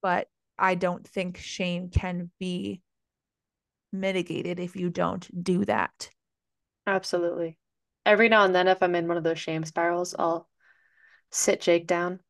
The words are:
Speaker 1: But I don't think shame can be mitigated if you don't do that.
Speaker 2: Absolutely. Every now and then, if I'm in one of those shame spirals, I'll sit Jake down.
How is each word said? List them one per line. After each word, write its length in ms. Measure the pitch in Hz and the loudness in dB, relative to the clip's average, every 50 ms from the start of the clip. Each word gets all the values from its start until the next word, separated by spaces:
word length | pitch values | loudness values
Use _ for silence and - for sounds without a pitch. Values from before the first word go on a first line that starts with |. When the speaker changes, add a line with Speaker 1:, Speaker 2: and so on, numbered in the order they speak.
Speaker 1:
But 280 | - 190 175 - - _ _ _ _ _ _ - | 0 0 0 0 -2 _ _ _ _ _ _ 0
I 180 | - 190 185 | 0 0 2
don't 300 | 175 185 180 175 - - | 2 0 -2 -4 -4 -10
think 300 | - _ 202 185 180 180 - | -10 _ -6 -6 -6 -8 -10
shame 520 | - - - - 190 180 175 175 180 180 | -14 -14 -6 -4 -4 -2 -2 -4 -6 -2
can 420 | 180 - - 185 180 175 175 175 _ _ | -2 -2 -2 -2 -6 -6 -8 -10 _ _
be 420 | 190 185 180 180 190 202 202 185 _ _ _ _ _ _ _ _ _ _ _ _ _ _ _ _ _ _ _ _ _ _ | -6 -6 -4 -4 -6 -6 -8 -10 _ _ _ _ _ _ _ _ _ _ _ _ _ _ _ _ _ _ _ _ _ _
mitigated 680 | - 190 190 190 190 185 175 180 - - 175 175 175 175 | -10 -4 -4 -2 -2 -2 -4 -4 -6 -6 -6 -6 -6 -6
if 200 | 180 180 180 190 | -8 -10 -8 -6
you 120 | 180 175 | -6 -4
don't 380 | 170 175 175 170 185 190 175 - - 180 175 | -2 -2 -2 -2 -2 -6 -10 -12 -12 -8 -2
do 220 | - 185 175 202 | 0 0 0 2
that. 440 | - - 107 98 - _ _ - - _ _ _ _ _ _ _ _ _ _ _ _ _ _ _ - | 0 0 0 0 -2 _ _ -18 -18 _ _ _ _ _ _ _ _ _ _ _ _ _ _ _ -2
Speaker 2:
Absolutely. 720 | 196 190 185 - - 180 175 170 175 - 170 165 165 _ _ _ _ _ _ _ _ _ _ | -2 -2 -2 -2 -2 -2 -2 -2 -2 -4 -6 -8 -8 _ _ _ _ _ _ _ _ _ _
Every 240 | - 214 202 226 226 | 4 6 6 6 6
now 160 | 220 214 202 | 8 6 6
and 100 | 190 185 | 6 6
then, 140 | 180 180 185 | 4 6 4
if 120 | 185 185 | 4 4
I'm 140 | - 180 180 | 4 2 2
in 140 | 175 170 170 | 0 0 0
one 80 | 175 170 | -2 0
of 80 | 160 | 0
those 120 | 165 165 160 | -2 -2 -2
shame 260 | - - 160 160 160 | -4 -6 -4 -4 -6
spirals, 500 | 160 - - 170 170 175 175 180 180 - - | -6 -4 -2 0 0 0 0 -2 -4 -4 -2
I'll 300 | - 170 165 170 165 _ _ _ _ _ _ _ _ _ _ _ _ _ _ _ _ _ | 0 0 0 -2 -6 _ _ _ _ _ _ _ _ _ _ _ _ _ _ _ _ _
sit 300 | - - - - 196 - | -4 -2 0 0 0 0
Jake 260 | - - 170 170 165 | 4 4 4 4 4
down. 360 | 165 180 170 175 175 185 190 _ _ | 0 -2 0 0 -4 -6 -8 _ _